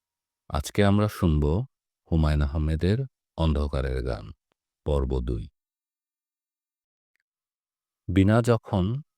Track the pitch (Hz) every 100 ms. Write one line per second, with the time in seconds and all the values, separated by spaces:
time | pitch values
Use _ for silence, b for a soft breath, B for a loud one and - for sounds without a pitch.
0 | _ _ _ _ - 73 - - 101 101
1 | 104 - 87 76 73 92 135 _ _ _
2 | - 82 76 76 69 78 78 78 90 117
3 | 135 _ _ - 80 73 73 69 65 64
4 | 60 53 50 - _ _ _ _ - 71
5 | 64 64 62 58 - _ _ _ _ _
6 | _ _ _ _ _ _ _ _ _ _
7 | _ _ _ _ _ _ _ _ _ _
8 | - 92 98 117 120 113 - 98 95 135
9 | -